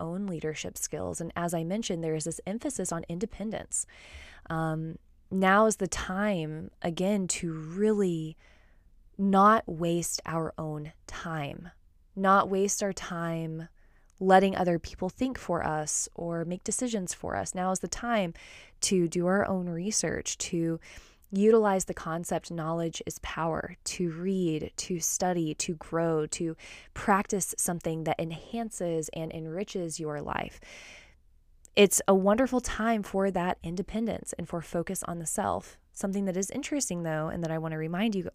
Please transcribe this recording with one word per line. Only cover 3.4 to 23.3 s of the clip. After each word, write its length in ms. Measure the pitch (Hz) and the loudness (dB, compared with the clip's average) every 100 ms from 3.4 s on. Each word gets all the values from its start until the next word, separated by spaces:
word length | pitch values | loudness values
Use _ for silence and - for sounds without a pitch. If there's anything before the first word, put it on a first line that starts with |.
| 214 185 - - - - - - - - - | -6 -6 -2 -2 -2 -10 -20 -20 -18 -20 -4
Um, 500 | 160 160 156 160 160 - - - | -2 0 0 -4 -8 -16 -20 -4
now 360 | 190 190 196 220 | 2 6 8 6
is 100 | 208 | 4
the 100 | 185 | -2
time, 880 | - - 185 208 185 156 156 175 - | -4 -4 0 0 0 -2 -6 -10 -6
again, 460 | 175 160 185 208 180 | -4 0 2 2 0
to 240 | - 170 | -2 -2
really 840 | 160 156 180 214 208 190 165 156 160 - - - - _ - - - | -4 -8 2 4 4 2 2 -4 -10 -20 -20 -20 -20 _ -20 -20 0
not 460 | 196 190 202 226 - | 6 8 8 8 2
waste 520 | 160 170 170 165 - - | -2 0 0 0 -6 -4
our 280 | 160 160 - | -2 -2 -4
own 320 | 156 151 151 - - | -6 -6 -10 -14 -14
time, 640 | - 175 160 143 - 170 - - _ _ 196 | -10 -6 -6 -6 -8 -14 -20 -20 _ _ 0
not 340 | 190 196 147 | 6 6 6
waste 320 | 190 202 - | 2 2 2
our 100 | 202 | -2
time 760 | 190 - 170 170 165 160 160 165 _ - _ _ _ | -4 -6 -4 -4 -2 -4 -6 -10 _ -20 _ _ _
letting 320 | 190 190 196 | 8 8 8
other 240 | 190 180 170 | 4 2 2
people 300 | - - 185 | -2 -6 -6
think 300 | - 254 254 | -2 -2 -2
for 260 | - 170 | -2 -2
us 420 | - 156 151 - - | 0 -2 -2 -2 -4
or 300 | - 170 170 | -6 -4 -2
make 180 | 165 180 | -4 -4
decisions 520 | - - 254 226 180 | -4 -2 -2 -2 -4
for 220 | - - 98 | -6 -4 -4
us. 180 | 190 | -4
Now 160 | 185 185 | -2 0
is 80 | 185 | 0
the 100 | 185 | -4
time 460 | - 240 226 175 - - - - - | -6 0 0 0 -6 -18 -20 -20 -6
to 260 | - 190 170 | 2 4 4
do 180 | 175 175 | 2 4
our 220 | 196 - | 4 2
own 180 | 185 175 | 0 -2
research, 680 | 165 190 214 160 - - - | -4 -2 0 0 -2 -4 -6
to 420 | - 170 165 160 - - - _ - | -4 0 0 -2 -8 -20 -20 _ -4
utilize 540 | 196 208 226 214 190 - | 4 8 8 6 2 0
the 80 | |
concept 560 | 175 165 160 175 165 - | -6 -4 -6 -2 -4 -2
knowledge 520 | 170 160 165 165 - - | -6 -2 0 -2 -4 -8
is 120 | - | -8
power, 580 | - | -8